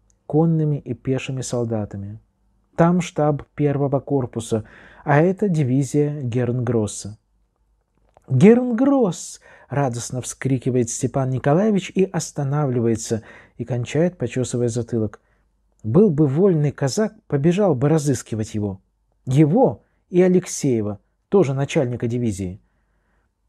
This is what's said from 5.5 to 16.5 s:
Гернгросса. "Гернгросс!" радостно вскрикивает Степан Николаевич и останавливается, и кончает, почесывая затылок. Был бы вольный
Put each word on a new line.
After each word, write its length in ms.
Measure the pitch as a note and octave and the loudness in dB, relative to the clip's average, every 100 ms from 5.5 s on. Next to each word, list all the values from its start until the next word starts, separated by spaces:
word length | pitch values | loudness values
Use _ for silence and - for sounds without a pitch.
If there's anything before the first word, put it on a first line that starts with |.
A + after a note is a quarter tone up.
| D#3 B2 C3 C3 D3 D3 D3 | 0 0 0 0 0 0 -2
Гернгросса. 960 | B2 B2 A#2+ B2 A#2+ A#2 G#2 - G2+ A2 _ _ _ _ _ _ _ _ _ _ - | -4 -2 -2 -2 0 0 -2 -6 -14 -16 _ _ _ _ _ _ _ _ _ _ -2
"Гернгросс!" 1120 | B2+ F#3+ A#3+ B3 A3+ C#4 C#4 G3+ D#3+ - - - - - | 6 8 8 2 0 2 2 0 -2 -12 -18 -20 -20 -6
радостно 520 | C3 C#3 A#2 - B2+ | -2 -2 -4 -8 -8
вскрикивает 680 | - - C3 C3 C3+ B2 A#2 | -10 -6 -2 -2 0 0 0
Степан 400 | - B2 C#3 C3 | -2 -4 -2 -2
Николаевич 600 | B2+ C#3+ D#3+ A3 G3+ - | -2 0 2 2 0 -2
и 100 | - | -2
останавливается, 1200 | F#3 E3 - - C3+ D3 C#3+ B2 A#2 A2+ - A2 - - - - | -2 -2 -6 -6 -4 -2 0 0 0 0 -2 -6 -6 -20 -18 -12
и 80 | A#2+ | -8
кончает, 520 | B2 A#2+ C#3+ F3 F3+ | -6 -4 0 0 -2
почесывая 520 | A#2+ B2+ A#2+ A#2+ A#2+ | -4 -4 -4 -2 -2
затылок. 520 | A#2 A2+ A#2 G#2+ - _ _ _ _ _ _ | -2 -4 -2 -2 -6 _ _ _ _ _ _
Был 260 | A2 D3 A3 | 0 4 4
бы 160 | C#3+ D3 | 4 2
вольный 440 | C#3+ G3+ | 2 2